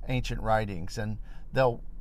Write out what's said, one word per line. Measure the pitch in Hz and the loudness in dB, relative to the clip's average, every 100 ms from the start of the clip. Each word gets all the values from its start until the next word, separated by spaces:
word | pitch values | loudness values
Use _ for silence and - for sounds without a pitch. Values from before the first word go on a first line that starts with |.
| - | -2
ancient | 127 - 117 | -2 0 -2
writings. | 110 110 107 92 80 - | 2 2 2 -2 -4 -4
And | 107 107 - - - | -4 -4 -8 -10 -2
they'll | 131 131 117 - - | 4 4 4 -4 -8